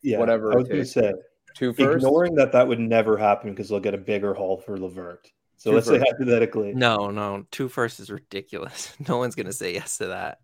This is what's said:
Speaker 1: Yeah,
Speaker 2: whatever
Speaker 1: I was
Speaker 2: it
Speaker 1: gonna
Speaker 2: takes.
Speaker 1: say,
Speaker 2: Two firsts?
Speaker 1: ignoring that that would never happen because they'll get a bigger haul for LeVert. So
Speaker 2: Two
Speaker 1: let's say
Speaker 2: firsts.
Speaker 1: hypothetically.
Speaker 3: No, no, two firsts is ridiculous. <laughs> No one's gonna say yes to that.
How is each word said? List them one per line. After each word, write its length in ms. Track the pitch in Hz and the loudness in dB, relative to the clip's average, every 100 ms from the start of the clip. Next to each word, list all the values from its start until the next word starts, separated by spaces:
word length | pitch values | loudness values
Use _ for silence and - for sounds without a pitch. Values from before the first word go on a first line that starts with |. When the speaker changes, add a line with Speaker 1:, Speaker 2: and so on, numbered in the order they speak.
Speaker 1:
Yeah, 160 | 139 107 | -4 0
Speaker 2:
whatever 340 | 117 113 107 | 2 2 2
Speaker 1:
I 20 | 117 | 2
was 100 | 127 | 2
Speaker 2:
it 20 | |
Speaker 1:
gonna 120 | 95 | -4
Speaker 2:
takes. 100 | 92 | -2
Speaker 1:
say, 200 | - 107 92 - _ _ - | 0 0 0 -10 _ _ -4
Speaker 2:
Two 180 | 127 | -2
firsts? 300 | 120 135 147 131 | 2 2 4 4
Speaker 1:
ignoring 280 | 151 175 156 | 4 2 2
that 160 | 127 | 4
that 140 | 123 127 | 4 4
would 120 | 117 | 2
never 380 | 113 113 110 104 | 2 2 4 4
happen 320 | 107 101 107 | 4 2 -2
because 180 | 98 101 | -10 -6
they'll 120 | 104 | -4
get 120 | 98 | -2
a 40 | 98 | -4
bigger 360 | 95 101 101 | -4 -2 -2
haul 240 | 95 95 95 | -2 -4 -4
for 200 | - 98 | -6 -10
LeVert. 520 | 92 90 87 87 _ _ _ _ | -10 -10 -16 -16 _ _ _ _
So 140 | 110 | 2
Speaker 2:
Two 40 | 117 | 2
Speaker 1:
let's 120 | 117 | 4
say 100 | 123 | 4
Speaker 2:
firsts. 120 | 131 | 4
Speaker 1:
hypothetically. 600 | 123 127 117 113 113 101 123 | 2 2 4 2 0 -4 0
Speaker 3:
No, 340 | 120 110 101 | 2 2 -2
no, 340 | 104 104 101 - | -4 -6 -6 -10
two 160 | - 131 | -8 -6
firsts 320 | 127 117 - | -4 -4 -6
is 100 | 107 | -14
ridiculous. 840 | 101 - 98 - 82 - - - - | -14 -12 -12 -10 -12 -12 -14 -16 -10
<laughs> 80 | 147 | -4
No 100 | 123 | -2
one's 180 | 123 117 | -2 -4
gonna 160 | 95 | -8
say 220 | 101 92 | -6 -6
yes 240 | 90 - - | -6 -8 -8
to 100 | 92 | -8
that. 300 | 92 92 - | -8 -10 -4